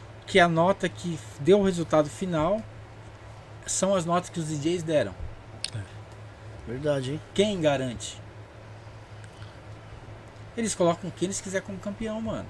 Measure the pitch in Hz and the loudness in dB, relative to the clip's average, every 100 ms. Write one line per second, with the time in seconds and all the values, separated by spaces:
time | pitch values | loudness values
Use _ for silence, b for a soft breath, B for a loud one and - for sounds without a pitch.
0 | - - - 190 175 165 175 196 180 - | -10 -16 4 8 8 8 6 6 0 -2
1 | 175 156 - - 143 202 190 175 160 156 | -6 -6 -8 0 8 8 8 2 4 4
2 | 147 - 185 160 160 220 - - - - | 4 0 0 2 2 2 -2 -14 -16 -16
3 | - - - - - - - - 190 196 | -18 -18 -16 -16 -16 -12 -4 2 4 4
4 | 170 175 175 175 156 156 151 180 160 151 | 4 2 2 -4 -2 0 0 0 2 2
5 | 101 90 - - - - - 110 92 - | 2 -2 -8 -10 -14 -10 -8 -8 -8 -12
6 | - - - - - - - 127 147 143 | -16 -16 -16 -16 -16 -12 -8 -4 0 0
7 | 127 151 - - 208 190 156 135 127 110 | 0 -6 -4 2 2 4 4 4 0 -4
8 | - - - - - - - - - - | -8 -12 -14 -16 -16 -16 -16 -16 -16 -16
9 | - - - - - - - - - - | -16 -16 -16 -14 -16 -16 -16 -16 -16 -16
10 | - - - - - - 220 - 175 165 | -14 -16 -16 -16 -10 -2 -2 4 4 4
11 | 175 - 180 190 196 185 196 185 202 202 | -2 -2 -2 -2 -4 -4 -4 -8 -6 -6
12 | 220 220 220 135 | -4 -4 -4 -4